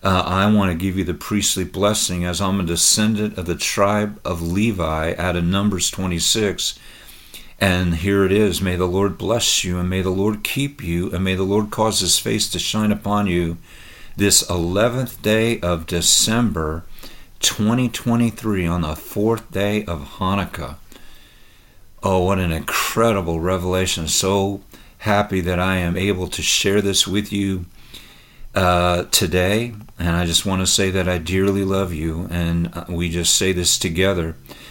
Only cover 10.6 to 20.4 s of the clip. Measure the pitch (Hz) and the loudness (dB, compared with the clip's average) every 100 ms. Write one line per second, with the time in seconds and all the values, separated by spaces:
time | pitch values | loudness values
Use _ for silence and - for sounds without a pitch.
10.6 | 139 - 82 85 92 87 95 92 95 101 | -4 -6 -4 -2 -2 -2 0 0 0 0
11.6 | 104 - 110 98 90 - 117 110 - 90 | 0 0 0 0 0 0 0 -2 -2 -4
12.6 | - 110 107 104 101 104 101 87 85 85 | -4 0 0 0 0 0 0 0 -2 -4
13.6 | - - - - - - 101 - - 90 | -12 -20 -20 -18 -14 0 4 4 2 -2
14.6 | 85 95 120 123 127 - 104 110 113 110 | 0 2 2 0 -6 -2 0 2 2 0
15.6 | 90 85 82 87 82 - - 117 117 82 | -2 -2 -2 0 2 2 2 2 2 0
16.6 | 78 82 - - - - - - - - | -4 -4 -8 -14 -14 -16 -20 -4 -2 0
17.6 | 107 123 123 - 123 117 117 - 110 98 | 2 2 0 -2 0 2 2 0 -2 0
18.6 | 85 87 78 76 - - 107 113 - 95 | 0 0 -2 -6 -6 -2 0 0 -2 -2
19.6 | 101 107 104 80 71 - 92 98 | 0 0 -2 -8 -10 -4 -2 0